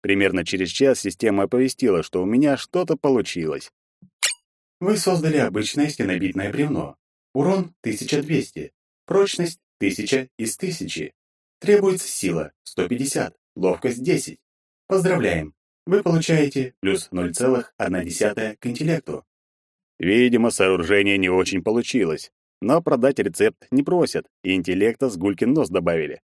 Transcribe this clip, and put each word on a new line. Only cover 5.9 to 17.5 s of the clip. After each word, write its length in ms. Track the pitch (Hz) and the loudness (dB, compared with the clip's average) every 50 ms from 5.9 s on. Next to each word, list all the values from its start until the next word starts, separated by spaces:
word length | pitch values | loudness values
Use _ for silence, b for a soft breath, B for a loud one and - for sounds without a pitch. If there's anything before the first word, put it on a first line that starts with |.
| 147 - - 95 92 90 95 92 - 92 98 101 | -2 -4 -2 -2 -2 -2 -2 -4 -4 -4 -6 -4
бревно. 460 | - - 147 - - 82 71 71 - _ _ _ _ _ _ _ _ | -2 -2 -2 -2 -2 -4 -6 -8 -14 _ _ _ _ _ _ _ _
Урон 400 | 131 147 180 196 196 180 170 _ _ | -2 0 0 0 0 -2 -6 _ _
тысяча 400 | - 117 104 - - - - 147 | -8 -6 -6 -6 -4 -4 -4 -4
двести. 520 | 147 147 160 - - - _ 80 73 - _ _ _ _ _ _ _ | -2 -2 -2 -2 -2 -4 _ -14 -14 -14 _ _ _ _ _ _ _
Прочность 520 | - 170 196 196 196 - - 175 170 - _ _ _ _ _ | 0 2 2 2 2 0 -4 -4 -4 -6 _ _ _ _ _
тысяча 500 | 104 98 90 - - - 135 131 131 131 _ | -2 -2 -2 -2 -2 0 0 -2 -2 -6 _
из 180 | - 113 110 - | -8 -6 -6 -6
тысячи. 580 | - 190 180 160 - 92 82 - - - - _ _ _ _ _ _ _ _ _ _ | -6 -6 -6 -6 -6 -8 -8 -8 -8 -8 -10 _ _ _ _ _ _ _ _ _ _
Требуется 480 | - 202 208 202 196 190 185 175 - | 2 4 4 4 4 2 0 -2 -4
сила 440 | - - - - 90 82 80 76 - _ _ _ | -8 -6 -4 -2 -2 -2 -2 -6 -8 _ _ _
сто 240 | - - - 90 | -8 -4 -4 -2
пятьдесят, 480 | 85 120 123 139 139 - 151 107 95 _ _ _ _ _ | -2 -2 -4 -4 -4 -2 -2 -4 -4 _ _ _ _ _
ловкость 480 | 90 90 90 90 - - 123 117 120 - | 0 0 0 0 0 -2 -4 -4 -2 0
десять. 360 | - - - - - - _ _ _ _ _ _ _ _ _ _ | 0 0 0 -2 -6 -14 _ _ _ _ _ _ _ _ _ _
Поздравляем! 680 | - 190 190 170 185 185 170 113 95 85 80 78 76 _ _ _ _ _ _ _ | -2 0 2 2 2 2 2 0 0 0 -2 -4 -8 _ _ _ _ _ _ _
Вы 160 | - 180 202 202 | 2 2 2 4
получаете 720 | - 165 165 160 - 165 156 143 143 - 139 131 127 _ _ | 2 2 2 2 2 2 2 2 2 0 -4 -4 -4 _ _
плюс 320 | - 95 98 92 - - | -2 0 0 0 -4 -6
ноль 220 | - 90 87 90 85 | -4 -4 -4 -4 -2
целых 400 | - 120 131 | 0 2 2